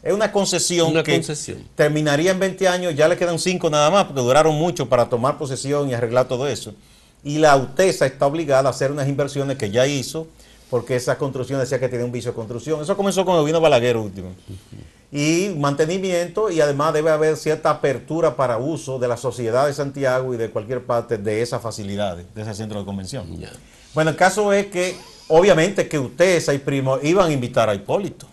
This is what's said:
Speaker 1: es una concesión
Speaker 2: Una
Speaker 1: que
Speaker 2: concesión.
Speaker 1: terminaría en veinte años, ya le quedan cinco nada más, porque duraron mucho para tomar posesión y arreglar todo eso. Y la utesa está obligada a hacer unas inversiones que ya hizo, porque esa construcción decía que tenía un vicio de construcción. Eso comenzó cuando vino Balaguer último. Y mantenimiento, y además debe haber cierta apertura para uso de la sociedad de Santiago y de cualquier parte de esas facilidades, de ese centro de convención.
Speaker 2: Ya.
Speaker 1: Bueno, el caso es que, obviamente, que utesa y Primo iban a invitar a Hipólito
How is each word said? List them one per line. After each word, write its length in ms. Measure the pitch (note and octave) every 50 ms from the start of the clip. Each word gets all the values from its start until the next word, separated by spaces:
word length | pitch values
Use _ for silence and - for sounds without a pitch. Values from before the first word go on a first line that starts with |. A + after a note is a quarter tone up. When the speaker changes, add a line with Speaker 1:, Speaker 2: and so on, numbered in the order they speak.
Speaker 1:
es 100 | - -
una 200 | F#3 G#3 A3 G3+
concesión 580 | - G3+ F#3+ F#3 F3+ E3 - - F3+ E3+ E3 D3+
Speaker 2:
Una 140 | D3+ E3 D3+
Speaker 1:
que 80 | D3+
Speaker 2:
concesión. 500 | C#3+ - D#3+ - D3+ - - - - - - - _
Speaker 1:
terminaría 560 | - D3+ D3 D3 D3+ D#3 D3+ C#3+ D3 E3 F#3+
en 80 | F#3 F#3
veinte 260 | G3 F#3+ E3+ - G3
años, 300 | F#3 F3+ F3+ F3+ F3 D3+
ya 100 | C3+ D3+
le 100 | E3 F3
quedan 220 | F3 F3+ F3 E3+ D#3+
cinco 320 | - F#3 F#3 F3 F3 D#3+
nada 180 | D3+ D3 D3 D#3
más, 160 | F#3 G3+ F#3
porque 140 | F#3+ C#3+ C3+
duraron 360 | B2 A#2+ C3 D3 D#3 D#3+ D3+
mucho 320 | D3+ D#3 F3+ - - - A2+
para 200 | B2+ A#2+ A#2 -
tomar 300 | B2+ A#2 A#2+ C#3 D3 -
posesión 500 | D3+ C3+ C3+ B2 - C3+ C#3+ D3 C#3+ C3+
y 40 | B2
arreglar 320 | A#2 A#2+ A2+ A#2 B2+ C3
todo 220 | C3 C3 A#2+ C#3 C#3+
eso. 260 | A#2+ - - A2+ G2 - - _ - _ _ _ _ _
Y 160 | - C#3+ D3 D3+
la 180 | D#3 D3+ C#3
utesa 480 | C#3 B2+ - - - F#3 F#3+ - - D#3
está 220 | C3 C3 - D3
obligada 420 | C#3+ C#3+ E3+ E3+ C#3 C3+ C3 C#3 C3+
a 40 |
hacer 180 | B2+ - C#3+ C3+
unas 160 | D3 D3 C3
inversiones 500 | C#3 C#3 C3 C#3+ C3+ C3+ C#3+ C#3 C#3 C3+ C3+
que 120 | A2+ G2+
ya 160 | G2 A#2+ C3
hizo, 400 | C#3+ C#3+ C3+ A2+ - - D#3+ D#3+ D#3+ _ - - - - - - _
porque 260 | - A#2+ - - C3
esa 200 | B2 B2 D3+ B2+
construcción 420 | - D3 C3+ B2 C3 A#2+ B2+ C#3 C3+
decía 220 | B2+ B2+ C#3 B2
que 80 | C3 B2
tenía 160 | B2 A#2 A#2+
un 80 | B2
vicio 200 | B2 B2 G#2+ A#2+
de 20 | G#2+
construcción. 480 | A#2 A2+ G2+ B2 A#2 A#2 D3+ D#3+ D3+
Eso 120 | D3+ - G3
comenzó 300 | G3 G3 G3 F#3 F#3+ F#3
cuando 180 | F3 F3+ E3
vino 160 | D3 D3+ D#3+ E3
Balaguer 380 | D#3+ D#3 C#3+ A#2+ A#2+ B2 A#2+
último. 360 | A2+ A2 G#2 F#2 G2 F#2 F2+ F#2 - - - G2+ F#2 - - - - - - _ _ _ _
Y 440 | - C#3+ D3 D#3 E3 E3+ F#3+ G#3 F3+
mantenimiento, 920 | D3 C#3+ C#3 C#3+ C#3+ D#3+ D#3 F3+ G3 F#3 F#3+ F3 E3+ F3 E3+ E3 G#3 A3 G#3
y 100 | E3+ D#3
además 320 | D3 D3 C#3+ C#3 D3 D#3+
debe 160 | D#3 D3+ D#3 E3
haber 280 | D#3 D3+ D#3 D#3 D#3 C#3+
cierta 320 | - D3+ D3+ D3+ - D#3+
apertura 680 | D3 - - C#3+ C3 A#2 - - G#3 A#3+ E3 D#3 -
para 220 | - C3+ B2 A#2 A2
uso 400 | B2+ D#3 E3 C#3 - C#3 C3 B2+
de 100 | B2 B2
la 80 | A#2
sociedad 500 | A2+ - B2+ G#2 B2 A#2+ A2+ A2+ B2+ C#3+
de 60 | D3
Santiago 640 | C#3+ D3 C#3+ C#3 C3+ C#3+ C#3 C3 B2+ C3 C3 C3 B2
y 20 |
de 140 | A2+ A2+ G#2+
cualquier 340 | - A#2 G#2 A2 C3 B2 B2
parte 320 | A#2+ A#2+ A#2 A#2 - A#2
de 240 | G#2 G2+ A2 G#2+ G#2+
esas 220 | A#2+ - C3+ A2+
facilidades, 640 | G#2 A2+ G2+ - G#2 G2 G2+ G2+ G#2 G2 F2 F2 F2 F#2 -
de 80 | G#2+
ese 100 | G#2+ A2+
centro 280 | G#2 G2+ A2 G#2 G#2+ G#2
de 40 | F#2+
convención. 560 | G2 G2 G2 F#2+ F#2 C3+ B2+ F2+ F2 F2+ -
Speaker 2:
Ya. 80 | - - - - - - - - - - -
Speaker 1:
Bueno, 160 | D3+ D#3+ D#3+
el 60 | D3
caso 360 | - F3+ F#3+ F#3 G#3+ G#3 G3+
es 140 | G3 G3+ G3+
que, 280 | G3+ - F3 F3+ F#3 F3+ - - - - - - -
obviamente, 600 | D#3+ E3 F#3 G3+ F#3 D#3 D#3+ G3 G3 - E3+ -
que 100 | - D3
utesa 540 | B2+ A#2 - - E3+ F#3+ F3+ D#3+ - D#3
y 60 | C#3+ C#3
Primo 400 | C#3 D3+ C#3+ C#3 C3+ C3 C3 C3
iban 280 | C#3+ D3+ F3 G3+ F#3 E3
a 20 |
invitar 380 | D3 C#3 A#2+ A#2+ - B2 A2+ G#2+
a 40 | G#2
Hipólito 520 | F#2+ - - C#3+ G3 G#3 C#3+ - - - -